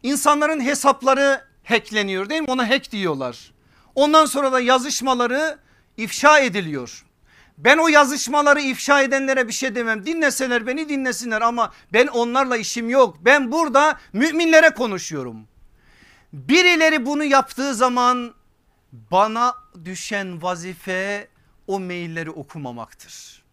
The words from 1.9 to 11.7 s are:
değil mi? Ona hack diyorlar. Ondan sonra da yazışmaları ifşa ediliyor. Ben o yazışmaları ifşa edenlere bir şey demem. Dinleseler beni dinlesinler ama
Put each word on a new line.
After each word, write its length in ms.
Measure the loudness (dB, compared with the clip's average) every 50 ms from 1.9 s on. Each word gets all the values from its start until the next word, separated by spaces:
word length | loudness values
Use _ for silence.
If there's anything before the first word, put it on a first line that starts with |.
| -4 -4 -2 -2 -4 -6 -4 -4
değil 120 | -6 -6
mi? 60 | -4
Ona 220 | -4 -2 -2 0 0
hack 220 | 0 -2 -2 -6
diyorlar. 640 | -8 -4 -4 -4 -4 -4 -6 -8 -10 -12 -20 _ _ _ _ _ _ _ _ _ _
Ondan 300 | 0 2 4 6 4 4
sonra 260 | 4 0 -2 0 0
da 80 | 0 0
yazışmaları 1000 | 2 2 2 2 2 -4 -6 -4 -2 -2 0 0 0 -2 -2 -2 -2 -4 -6 -10 _ _ _ _ _ _ _
ifşa 420 | -10 -10 -8 -6 2 6 6 6 6
ediliyor. 680 | 4 2 -2 -4 -6 -6 -8 -8 -10 -12 -16 -20 _ _ _ _ _ _ _ _ _ _ _
Ben 200 | -2 2 4 4
o 100 | 4 4
yazışmaları 760 | 4 6 6 4 4 0 -6 -6 -2 0 2 4 4 4 2
ifşa 400 | 2 -4 -6 -6 0 2 4 4
edenlere 460 | 4 2 0 -2 0 0 -2 -2 -2
bir 60 | -4 -4
şey 220 | -6 -6 -4 -4
demem. 300 | -4 -4 -4 -4 -4 -4
Dinleseler 600 | -6 -4 -2 -2 -2 0 -2 -2 -2 -2 -2 -2
beni 220 | -4 -6 -6 -6 -6
dinlesinler 520 | -6 -4 -4 -4 -6 -6 -6 -6 -4 -2
ama 320 | -2 -2 0 -2 -4 -4